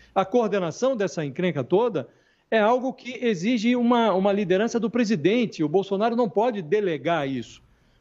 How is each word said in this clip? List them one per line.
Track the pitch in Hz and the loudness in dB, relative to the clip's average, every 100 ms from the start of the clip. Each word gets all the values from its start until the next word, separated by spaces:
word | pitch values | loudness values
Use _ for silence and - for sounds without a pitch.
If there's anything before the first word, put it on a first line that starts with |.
| - | -6
A | 190 | -2
coordenação | 190 247 214 196 170 - 254 254 | 0 2 2 0 -2 -2 -2 0
dessa | 190 - 147 | -2 -4 -6
encrenca | 123 180 143 | -2 -2 -2
toda | 120 180 240 165 113 _ _ _ - | 0 2 2 -2 -8 _ _ _ -2
é | 226 | 2
algo | 208 247 254 | 4 2 -2
que | 190 240 254 247 | -8 -12 -4 -2
exige | 185 196 247 226 247 | 0 0 0 2 2
uma, | 240 240 226 | 4 4 4
uma | 185 202 | 2 2
liderança | 202 185 185 226 233 | 0 0 0 0 -2
do | 214 | -2
presidente. | 240 214 208 151 240 220 - | 0 0 2 2 0 -2 -2
O | 151 | 0
Bolsonaro | 185 190 196 226 233 | 0 0 -2 0 0
não | 233 | 0
pode | 196 240 208 | 0 0 -2
delegar | 151 208 196 151 139 170 139 | -2 0 0 -2 -2 -2 -2
isso. | 131 113 - _ _ _ _ | -4 -8 -14 _ _ _ _